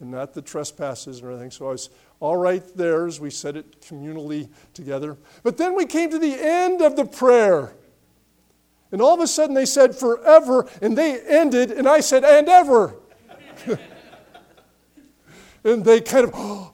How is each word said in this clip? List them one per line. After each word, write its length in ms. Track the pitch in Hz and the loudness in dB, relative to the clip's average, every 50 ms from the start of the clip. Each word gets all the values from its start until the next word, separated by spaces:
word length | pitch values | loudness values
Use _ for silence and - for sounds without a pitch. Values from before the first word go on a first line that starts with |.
and 100 | 127 123 | -20 -16
not 220 | 127 127 139 139 | -14 -14 -14 -14
the 80 | _ 143 | _ -18
trespasses 800 | 135 - - 156 147 - - - 151 139 123 - - 151 127 120 | -18 -12 -12 -12 -12 -12 -12 -12 -10 -10 -10 -12 -16 -18 -18 -18
and 80 | 123 | -16
everything. 240 | 123 127 120 123 127 | -16 -16 -16 -18 -20
So 160 | - - 139 | -18 -14 -12
I 60 | 135 | -10
was 180 | 131 127 - - _ _ _ _ _ _ | -10 -10 -12 -18 _ _ _ _ _ _
all 200 | 147 151 170 180 | -6 -4 -4 -2
right 240 | 180 180 185 185 185 - _ | -2 -2 -2 -4 -8 -12 _
there 320 | 180 170 170 160 165 170 | -6 -4 -2 -2 -2 -4
as 140 | 175 156 143 | -6 -10 -12
we 80 | 151 143 | -14 -14
said 280 | 135 - - 147 147 | -14 -12 -12 -12 -12
it 260 | 156 143 - _ _ | -14 -16 -20 _ _
communally 680 | _ - 160 139 143 156 156 160 147 151 151 151 139 107 _ _ _ _ | _ -20 -20 -18 -16 -16 -14 -14 -12 -10 -10 -10 -10 -12 _ _ _ _
together. 460 | _ - 151 135 139 135 151 151 147 - _ _ _ _ | _ -18 -12 -12 -10 -10 -10 -12 -14 -16 _ _ _ _
But 160 | - 240 247 - | -8 -6 -4 -4
then 180 | 330 370 370 | -4 -4 -2
we 80 | 392 339 | -4 -4
came 240 | - - 320 339 311 | -4 -4 -4 -4 -4
to 60 | 320 320 | -4 -4
the 140 | 320 294 | -4 -4
end 480 | 262 254 254 311 339 359 359 370 370 349 | -4 -4 -2 -2 0 0 0 -2 0 0
of 160 | 320 294 - | 0 0 0
the 80 | 285 262 | -2 -4
prayer. 680 | - - - 254 254 247 233 214 196 175 147 127 - - _ _ _ _ _ _ _ _ _ _ _ _ _ _ _ _ _ _ _ _ _ _ _ | -6 -6 0 2 4 4 6 4 4 2 0 -2 -6 -14 _ _ _ _ _ _ _ _ _ _ _ _ _ _ _ _ _ _ _ _ _ _ _
And 120 | - 196 | -4 0
all 100 | 240 294 | 2 2
of 80 | 349 339 | 2 2
a 60 | 330 | 0
sudden 280 | - - 311 311 302 269 | -2 -2 -2 -2 0 0
they 120 | 269 262 | -2 -2
said, 280 | - - 285 262 - - | 0 2 4 2 2 2
"Forever," 720 | - 262 233 233 - - 302 311 320 302 247 262 254 247 - - 170 | -2 -4 -4 -4 0 4 6 8 8 6 4 0 -2 -2 -4 -8 -6
and 160 | 196 226 226 | -6 -4 -2
they 240 | 269 330 311 262 233 | -2 -2 -2 -4 -6
ended, 520 | - - 294 320 330 277 240 247 254 240 | -2 0 2 2 2 2 0 0 0 -2
and 140 | 220 277 262 | -4 -2 2
I 140 | 269 302 311 | 2 2 2
said, 240 | - - 269 262 262 | 2 2 2 4 6
"And 240 | 294 285 294 294 330 | 6 6 6 6 6
ever." 480 | 370 359 339 285 254 226 190 - - - _ _ _ _ _ _ - - - - - - - | 6 6 6 6 4 2 2 0 -4 -14 _ _ _ _ _ _ -20 -20 -20 -20 -20 -18 -10
<laughs> 120 | 240 214 - - - - - _ - - - _ _ - - _ _ _ _ _ _ _ _ _ _ _ _ _ _ _ _ _ _ _ - - _ _ _ | -10 -10 -10 -10 -18 -20 -20 _ -20 -20 -20 _ _ -20 -20 _ _ _ _ _ _ _ _ _ _ _ _ _ _ _ _ _ _ _ -20 -20 _ _ _
And 220 | - 220 240 226 175 | -2 -2 -2 0 4
they 160 | 226 226 233 | 4 4 4
kind 300 | 226 - - 269 240 - | 2 0 0 0 0 0
of 420 | - - 202 208 208 196 185 - | -4 -10 -12 -12 -12 -14 -16 -20